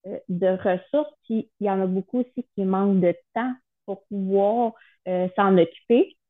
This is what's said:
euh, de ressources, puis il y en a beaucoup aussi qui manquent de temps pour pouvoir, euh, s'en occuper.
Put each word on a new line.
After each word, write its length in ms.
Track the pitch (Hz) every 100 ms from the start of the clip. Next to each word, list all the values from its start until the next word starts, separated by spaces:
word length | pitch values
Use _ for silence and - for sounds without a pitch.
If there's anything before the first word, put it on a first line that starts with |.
| 185
euh, 120 | - -
de 180 | 180 190
ressources, 680 | 185 202 185 - 294 302 _
puis 260 | _ 220 - _
il 80 | 202
y 40 |
en 100 | 190
a 60 | 190
beaucoup 340 | 185 190 247
aussi 260 | 247 - -
qui 100 | -
manquent 360 | 190 190 202 190
de 120 | 175 170 _
temps 180 | 226 254 254 _ _ -
pour 180 | 196
pouvoir, 680 | _ 202 190 196 202 233 226 226 _ _ -
euh, 200 | 185 185
s'en 240 | 185 196 190
occuper. 580 | 165 - _ 233 392 _